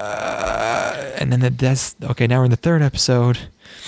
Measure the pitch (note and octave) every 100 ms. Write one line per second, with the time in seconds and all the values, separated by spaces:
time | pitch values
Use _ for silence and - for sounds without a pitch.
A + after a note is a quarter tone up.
0 | G#2 G#2+ - A2 - A2 A2 A#2+ - -
1 | - - C3+ B2 B2+ B2 C3 C3+ - -
2 | - B2 A#2+ B2+ B2+ A#2+ E3+ E3 D3 -
3 | - B2 A#2+ A#2+ - - - -